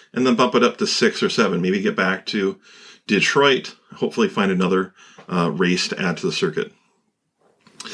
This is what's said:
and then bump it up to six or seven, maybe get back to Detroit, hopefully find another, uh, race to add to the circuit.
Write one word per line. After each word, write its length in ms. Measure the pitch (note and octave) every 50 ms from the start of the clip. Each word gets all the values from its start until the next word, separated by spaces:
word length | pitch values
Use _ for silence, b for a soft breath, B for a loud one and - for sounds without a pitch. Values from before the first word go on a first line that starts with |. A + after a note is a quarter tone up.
| b b
and 140 | b A#2+ B2+
then 80 | C3 A#2+
bump 200 | A2 B2+ A2+ -
it 100 | A#2+ B2
up 120 | A2+ - -
to 80 | G#2+
six 360 | - - - B2+ G#2+ - -
or 60 | A2+ F#2+
seven, 340 | - - A2 F#2+ F#2 F2
maybe 180 | F2 F#2 F#2+ G2+
get 160 | G2 G#2 G2+
back 300 | - F#2+ F#2 F#2+ F#2+ -
to 320 | - - G#2+ G2 G2 F#2+ - B B B B B B B B B
Detroit, 720 | - G#2+ F#2+ - - - D3 C#3 C#3 C3 - - - - _ _ - -
hopefully 340 | - - - - A#2 A2 F#2+
find 220 | - A2+ G2+ G2
another, 420 | F#2+ F2+ F#2 F2+ F#2 F#2 F#2+ F#2 B B B B B B B B
uh, 220 | F#2 F2+ F2 E2+
race 380 | D2+ E2+ F2+ F2+ F2+ - - -
to 120 | - -
add 160 | F#2+ F2 E2+
to 100 | - -
the 60 | F2
circuit. 400 | - - G2 E2+ - - - - _ _ _ _ _ _ _ _ _ _ _ _ _ _ _ _ _ _ _ B B B B B